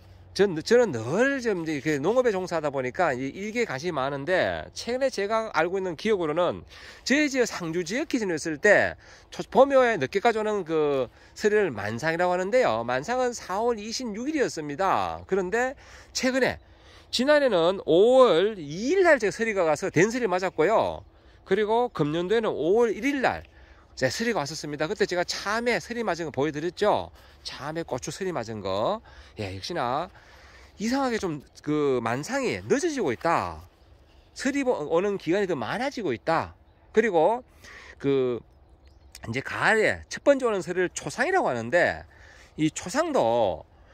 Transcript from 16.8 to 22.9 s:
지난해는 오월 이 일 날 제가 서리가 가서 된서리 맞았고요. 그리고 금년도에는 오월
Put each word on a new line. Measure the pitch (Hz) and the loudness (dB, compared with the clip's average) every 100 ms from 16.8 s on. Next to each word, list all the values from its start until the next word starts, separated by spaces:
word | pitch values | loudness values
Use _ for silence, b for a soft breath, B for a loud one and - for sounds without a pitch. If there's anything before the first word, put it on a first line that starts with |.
| B B B | B B B
지난해는 | - 262 302 269 180 165 196 - | 0 4 4 4 4 2 2 4
오월 | 165 226 262 240 160 202 208 | 6 8 8 8 6 2 -2
이 | 143 165 247 | -8 -4 0
일 | 381 | 4
날 | 349 277 | 6 4
제가 | 196 | 2
서리가 | - 226 196 160 | 0 -2 2 2
가서 | 147 185 | 0 0
된서리 | 151 214 220 117 | 2 2 2 -2
맞았고요. | 180 185 - 165 214 95 80 - b b b - | 0 0 2 4 4 2 -4 -12 b b b -2
그리고 | 196 208 233 247 | 0 2 0 0
금년도에는 | - 147 165 180 226 214 | 0 -2 -2 0 0 0
오월 | 110 151 220 233 | 0 2 2 2